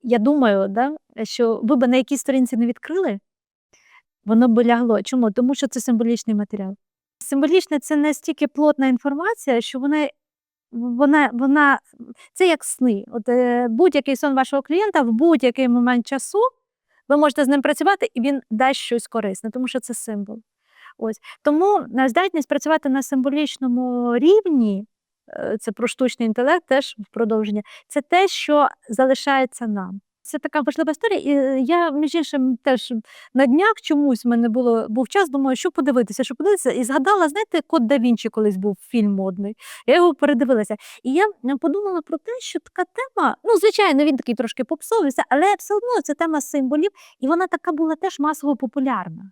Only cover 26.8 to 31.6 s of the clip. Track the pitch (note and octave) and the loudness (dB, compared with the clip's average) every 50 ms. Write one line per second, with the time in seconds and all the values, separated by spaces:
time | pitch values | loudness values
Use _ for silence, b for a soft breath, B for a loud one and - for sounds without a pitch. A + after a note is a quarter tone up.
26.8 | C4+ - - - G3+ _ _ G#3+ A#3 G#3+ A3 A3 G#3+ G#3 G#3 G#3 G3+ B B B | 0 -2 -14 -16 -20 _ _ -4 -2 0 0 -2 -2 -2 -4 -6 -6 B B B
27.8 | B B - D4 C4+ _ E4+ F4+ G4 F#4 - - - - D4+ D4 C#4+ - - _ | B B -6 -6 -2 _ 2 2 2 2 0 -4 -2 0 2 2 2 2 -2 _
28.8 | _ - A3 - C4 C4 C4+ - - C#4+ C#4 C4+ C4 B3 - - A#3+ A3 G#3 G3+ | _ -8 -2 0 2 2 2 0 0 0 0 0 0 -2 -6 -10 -8 -6 -6 -6
29.8 | F#3 F3+ F#3+ G3 _ _ _ _ _ - - C#4+ - D4 - D4+ B3+ D4+ - - | -6 -8 -12 -14 _ _ _ _ _ -10 -10 -8 -8 -4 -4 -2 -2 -2 -2 -2
30.8 | E4 D4+ D4+ - - A#4 G4+ - - C#4 C#4+ C#4 C4 C4+ C4+ C4 | -2 -2 -4 -4 -2 -2 -2 -2 0 0 0 2 2 0 0 -2